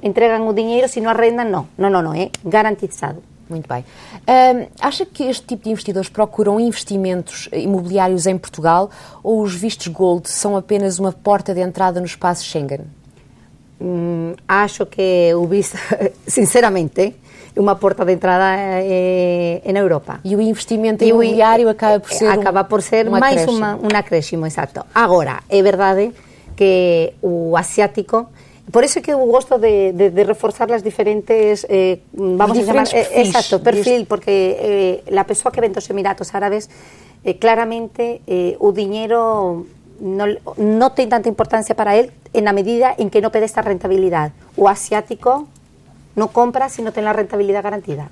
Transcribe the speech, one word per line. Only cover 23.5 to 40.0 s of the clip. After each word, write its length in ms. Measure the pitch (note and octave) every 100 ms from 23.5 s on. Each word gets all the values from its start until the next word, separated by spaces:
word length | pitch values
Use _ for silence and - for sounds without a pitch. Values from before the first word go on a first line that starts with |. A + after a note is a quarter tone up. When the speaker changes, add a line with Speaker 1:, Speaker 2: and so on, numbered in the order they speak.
| A3+
Speaker 1:
unha, 120 | G#3+ G#3
un 100 | G#3 G#3
acréscimo, 440 | G3+ E3 D3+ E3+ D#3+
exacto. 400 | D#3 D#3 - - A3
Agora, 480 | A3+ F3+ D3 B2+ -
é 80 | G3+
verdade 560 | F#3+ F#3+ G3 F#3+ G#3+ A#3 - - - -
que 640 | G3 F#3 F3+ E3+ E3 -
o 400 | F#3 F3 E3 E3
asiático, 720 | D#3+ - G#3 G#3 F#3+ A3+ A#3 - - - -
por 160 | A#3 C4+
eso 120 | F4
é 20 |
que 80 | -
eu 80 | C#4+ B3+
gosto 320 | B3 C4 B3+
de, 320 | A3+ G#3 F#3+
de, 160 | F3 G3
de 160 | F3
reforzar 480 | G3+ G#3+ A3 - A3
las 160 | A#3 G3+
diferentes, 800 | - G#3 G#3+ G3+ A3+ G#3+ G#3 -
eh, 320 | G3 F#3 F3+ _ -
vamos 400 | F#3+ F#3 G3+ A3+
Speaker 2:
Os 80 |
Speaker 1:
a 40 | G#3
chamar, 160 | A3 -
Speaker 2:
diferentes 80 | A#3
Speaker 1:
eh, 160 | A3
Speaker 2:
perfis 160 | - A3
Speaker 1:
exacto, 280 | F#3 - F#3+
Speaker 2:
deste 80 | A3+
Speaker 1:
perfil, 340 | G#3+ G#3 B3 G#3
porque, 260 | G#3 G#3 G3 F#3 F#3+
eh, 400 | G#3+ G3+ F#3 F3+ -
la 160 | G3 G3
persoa 240 | G#3 C4
que 80 | -
ven 160 | A3+ F#3+
dos 80 | -
Emiratos 400 | G3+ F#3+ F#3+ F3+
Árabes, 400 | G3+ G3+ G#3 G#3 - - - - - -
eh, 80 | F3+
claramente, 800 | A3+ A3+ A3+ A#3 A3+ - A#3+ A#3
eh, 320 | - F3+ F3+ -
o 80 | G#3
diñeiro 960 | G3 G3+ G#3+ A3 A#3 A3+ G#3+ F#3+ E3+ F3 - -
non, 400 | -